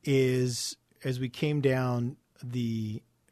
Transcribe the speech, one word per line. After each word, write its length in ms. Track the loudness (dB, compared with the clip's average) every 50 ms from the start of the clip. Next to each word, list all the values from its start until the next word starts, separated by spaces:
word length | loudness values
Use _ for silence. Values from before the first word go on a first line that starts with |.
| 0
is 720 | 2 4 4 4 4 4 2 2 0 0 -4 -6 -8 -8 -12 _ _ _ _ -6
as 160 | -4 -4 -4
we 100 | -4 -6
came 320 | -4 -2 -2 0 0 2
down 560 | 2 4 2 2 2 0 0 0 -2 -2 -4 -8 _ _ _ -14 -12
the 580 | -8 -4 -4 -2 -2 -2 -2 -4 -4 -6 -8 -10 _ _ _ _ _